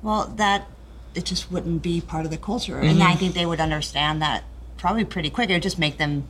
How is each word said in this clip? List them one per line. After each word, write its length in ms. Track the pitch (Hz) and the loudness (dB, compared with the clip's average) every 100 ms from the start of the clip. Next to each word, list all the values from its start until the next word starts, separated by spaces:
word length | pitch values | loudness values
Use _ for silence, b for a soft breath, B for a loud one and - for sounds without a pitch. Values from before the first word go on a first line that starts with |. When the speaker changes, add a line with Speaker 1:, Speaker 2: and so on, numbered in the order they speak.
Speaker 1:
well, 300 | 214 214 - 214 | 0 0 0 0
that, 320 | 208 202 - - - - - - | 2 2 -2 -18 -20 -20 -10 -8
it 80 | |
just 260 | 175 180 - | -4 -4 -4
wouldn't 320 | 180 156 165 | -4 -2 -2
be 180 | 175 170 | 0 -2
part 240 | 165 160 | -2 -4
of 60 | 160 | -4
the 60 | 160 | -6
culture. 420 | - 226 - 135 | -4 -4 -4 0
And 240 | 156 160 | 4 6
I 80 | 175 | 6
Speaker 2:
Mm-hmm. 80 | 160 | 6
Speaker 1:
think 160 | 185 | 2
they 120 | 175 170 | 0 0
would 140 | 165 | 2
understand 640 | 160 156 147 147 147 156 | 2 0 -2 0 0 2
that 220 | 151 113 - - - - | 0 -2 -4 -14 -16 -4
probably 260 | 175 214 | 0 0
pretty 240 | 214 - 151 | 0 -2 -4
quick. 200 | - 233 | 0 2
It 40 | |
would 80 | 175 | 2
just 160 | 185 180 | 0 0
make 200 | 151 143 | -2 0
them 300 | 151 143 135 | -2 0 -4